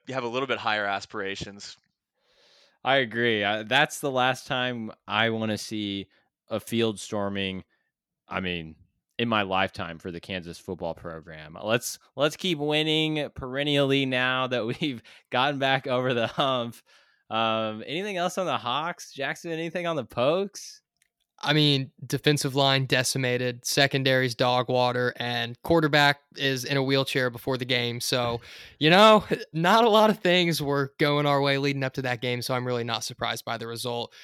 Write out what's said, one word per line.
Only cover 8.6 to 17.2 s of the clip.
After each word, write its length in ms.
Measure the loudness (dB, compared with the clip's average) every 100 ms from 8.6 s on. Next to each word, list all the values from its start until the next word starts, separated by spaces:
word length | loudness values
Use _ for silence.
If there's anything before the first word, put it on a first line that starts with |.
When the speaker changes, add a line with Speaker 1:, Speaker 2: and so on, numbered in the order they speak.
| -8 -16 _ _ _ -6
Speaker 2:
in 80 | 0
my 140 | 0
lifetime 560 | 0 0 0 -2 -10 -10
for 100 | -10
the 80 | -10
Kansas 380 | -8 -8 -10 -12
football 380 | -10 -8 -8 -8
program. 600 | -10 -14 -16 -18 -16 -8
Let's, 360 | -2 0 -2 -12 _ -2
let's 200 | -2 0
keep 220 | -4 -2
winning 720 | 0 0 2 2 0 -2 -6 -8
perennially 720 | -8 -4 0 2 4 2 2
now 400 | 0 0 0 -2
that 180 | -2 -4
<laughs> 160 | -4
we've 220 | -4 -6 -12 -20 -4
gotten 300 | 0 0 0
back 260 | 0 0 0
over 280 | -2 0 0
the 100 | -2
hump. 500 | 0 0 0 -4 -10 _ _ _ _